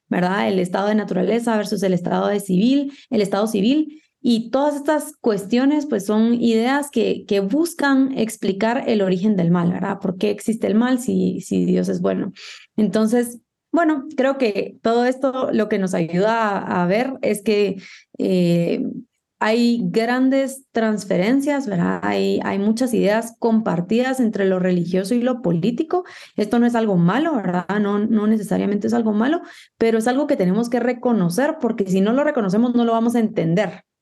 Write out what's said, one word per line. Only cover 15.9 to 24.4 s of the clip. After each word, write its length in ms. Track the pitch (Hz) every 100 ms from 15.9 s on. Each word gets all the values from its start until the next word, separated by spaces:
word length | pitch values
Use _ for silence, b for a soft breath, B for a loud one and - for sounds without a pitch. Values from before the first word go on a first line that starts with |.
ayuda 640 | 185 165 175 214 226 214 196
a, 240 | 196 190
a 40 | 175
ver 240 | 208 262 262
es 200 | 214 208
que, 320 | - 208 202 190 B B B -
eh, 640 | 196 185 175 170 170 - - - - _ _ _
hay 440 | 214 233 240 233 180
grandes 760 | 220 226 247 262 269 269 262 -
transferencias, 920 | 233 220 214 196 180 202 277 285 285 208
¿verdad? 340 | 180 185 185
Hay, 380 | 208 202 196 196
hay 160 | 196 196
muchas 360 | 202 226 254
ideas 420 | 208 185 214 233 -
compartidas 800 | 233 220 202 170 170 226 254 262
entre 280 | 220 196